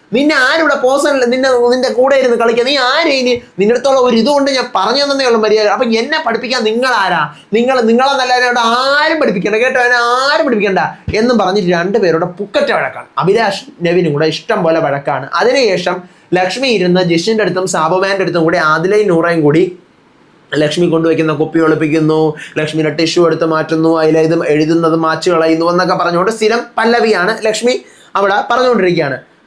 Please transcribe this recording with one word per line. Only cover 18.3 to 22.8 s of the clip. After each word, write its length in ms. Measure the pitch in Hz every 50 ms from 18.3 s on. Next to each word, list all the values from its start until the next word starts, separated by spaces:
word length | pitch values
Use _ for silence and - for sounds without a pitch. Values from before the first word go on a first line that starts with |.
| 175 175 160
കൂടി 140 | 165 170
ആദിലയും 500 | 170 160 156 156 165 165 190 208 208 208
നൂറയും 340 | 196 170 165 160 170 170 165
കൂടി 380 | 147 147 147 165 185 - - - _ _ _ _ _ _ _ _ _ _ _ _ _ _ 147
ലക്ഷ്മി 300 | 147 156 147 151 175 175
കൊണ്ടുവയ്ക്കുന്ന 460 | 170 165 165 160 165 160 160 160 156 156
കുപ്പി 260 | 143 156 156 160 165
ഒളിപ്പിക്കുന്നു, 760 | 160 160 156 151 160 151 151 160 156 156 156 156 156 156 151 - - - -
ലക്ഷ്മിയുടെ 380 | 156 156 151 151 160